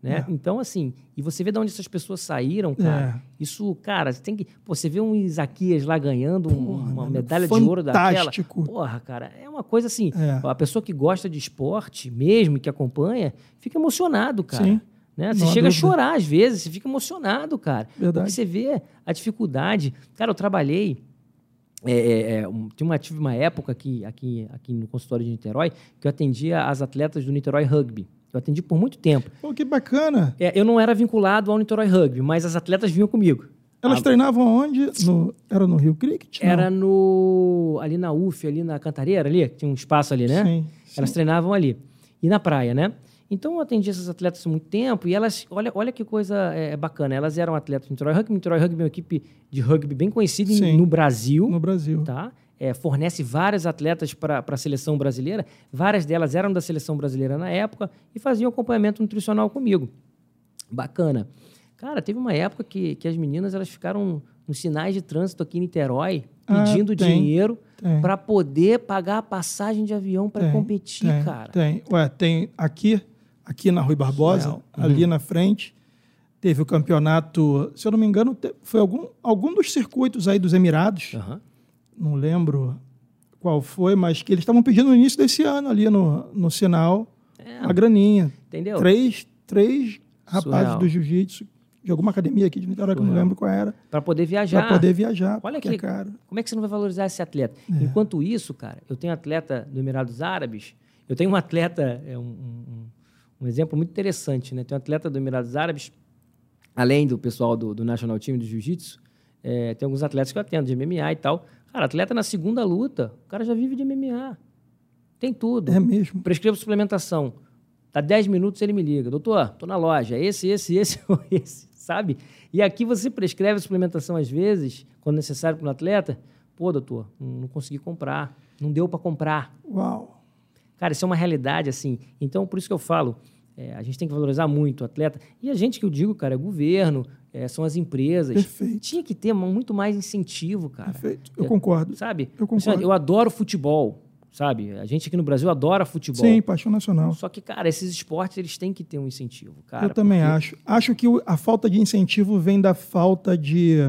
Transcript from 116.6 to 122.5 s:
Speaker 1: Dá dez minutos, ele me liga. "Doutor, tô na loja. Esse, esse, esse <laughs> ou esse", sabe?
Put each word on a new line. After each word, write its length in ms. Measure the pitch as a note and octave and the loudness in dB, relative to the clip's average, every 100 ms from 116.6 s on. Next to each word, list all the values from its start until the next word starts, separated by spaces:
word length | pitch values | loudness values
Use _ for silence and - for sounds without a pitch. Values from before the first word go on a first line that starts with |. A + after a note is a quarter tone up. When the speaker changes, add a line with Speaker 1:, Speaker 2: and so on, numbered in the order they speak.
| - G#3 G#3 G3 - E3 C#3 - _ _ _ _ _ | -2 0 0 -2 -2 -4 -4 -8 _ _ _ _ _
Speaker 1:
Dá 80 | - | -4
dez 260 | D3 G#3+ G3+ | 2 2 4
minutos, 340 | F#3+ G3 G3 | 2 0 -2
ele 120 | G#3 | -2
me 80 | G#3 | 0
liga. 260 | D#3 C#3+ A#2+ | 0 -2 -2
"Doutor, 400 | C#3+ D3+ G#3+ A#2 | -4 0 0 0
tô 140 | - E3+ | -4 -6
na 120 | F#3+ | -2
loja. 400 | E3 D#3 A2+ A#2+ | 0 0 0 -2
Esse, 300 | F3+ G3 F#3 | -2 -2 -2
esse, 280 | G3+ - F3+ | -2 0 0
esse 240 | G#3 - | 0 -4
<laughs> 40 | - | -2
ou 120 | G3 - | -2 2
esse", 360 | F#3+ - - _ | -2 -2 -20 _
sabe? 460 | _ - F3 G#3 C3 - - _ | _ -8 -4 -4 -6 -10 -20 _